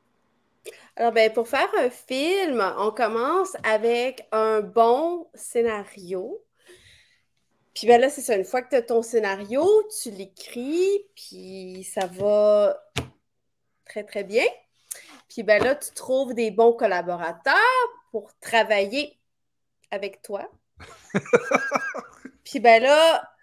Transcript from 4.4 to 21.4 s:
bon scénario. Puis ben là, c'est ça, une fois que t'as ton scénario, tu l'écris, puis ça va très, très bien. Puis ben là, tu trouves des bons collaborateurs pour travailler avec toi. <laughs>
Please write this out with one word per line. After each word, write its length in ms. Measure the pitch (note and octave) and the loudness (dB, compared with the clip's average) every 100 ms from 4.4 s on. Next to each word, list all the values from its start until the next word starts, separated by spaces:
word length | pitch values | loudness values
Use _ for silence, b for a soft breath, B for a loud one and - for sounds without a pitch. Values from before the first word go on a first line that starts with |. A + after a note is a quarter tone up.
| A3 A3 | 0 0
bon 680 | G3+ A#3 A3+ B3 E4 F4 - | 0 2 4 2 0 -4 -10
scénario. 1080 | - - A#3+ A#3 G#3+ F#3+ - F3+ F#3 A3 G4+ _ _ b F4+ b b b b b _ _ _ _ | -18 -6 -2 -2 -2 -10 -16 -10 -10 -10 -12 _ _ b -20 b b b b b _ _ _ _
Puis 140 | - A3 | -2 6
ben 120 | A#3+ | 6
là, 100 | C4 | 6
c'est 100 | C#4+ | 0
ça, 140 | B3 G#3 | -2 -2
une 100 | F#3+ | -2
fois 160 | B3+ | -4
que 80 | B3 | -2
t'as 140 | C4 | -2
ton 180 | A#3 A#3 | 0 -2
scénario, 640 | A#3 A#3 G#3 G3 G3+ B3+ F4 G#4+ G#4+ - | 0 -2 -2 -4 -6 -2 2 2 2 -6
tu 120 | B3 | -12
l'écris, 760 | G3 F#3+ - - A#3+ B3+ E4 F#4+ G4+ G4+ - | -12 -16 -18 -16 -12 -6 -2 0 -2 -6 -20
puis 680 | - F#3 F#3 F#3+ F#3 F#3 | -20 -20 -16 -16 -16 -16
ça 220 | F#3+ - F#3 | -12 -6 -6
va 720 | F3+ G3+ G#3 G#3 G#3 G3+ G3 - - - _ _ _ _ _ _ _ - | -4 0 2 4 4 2 0 -8 -8 -8 _ _ _ _ _ _ _ -16
très, 180 | - | -14
très 200 | G#3 G#3 | -12 -10
bien. 220 | F#3 A3 F#4 - _ _ B B B B B | -6 -2 -2 -4 _ _ B B B B B
Puis 140 | - | -4
ben 220 | G3+ G#3 | 2 4
là, 100 | A3+ C#4+ | 2 -2
tu 140 | - - | -6 -12
trouves 400 | - C4 C4+ A#3 | -4 -2 -2 -2
des 160 | A3 | -2
bons 220 | G3 A#3 | 4 4
collaborateurs 840 | A#3 A3+ F3+ F3 F3 E3+ E3 - E4+ A#4 B4+ A#4+ - _ | 4 0 -2 -4 -6 -6 -6 0 4 4 2 0 -4 _
pour 180 | A3 G#3 _ | -10 -10 _
travailler 800 | - A#3 G#3+ G#3 G3 B3+ C#4+ _ _ _ _ _ _ _ - | -2 2 2 2 0 -4 -6 _ _ _ _ _ _ _ -12
avec 320 | G3+ G3 G3 | -10 -10 -12
toi. 260 | - G3+ F#4 _ _ - | -12 -12 -12 _ _ -20
<laughs> 1600 | - - - - - - | -20 -20 -8 -6 0 0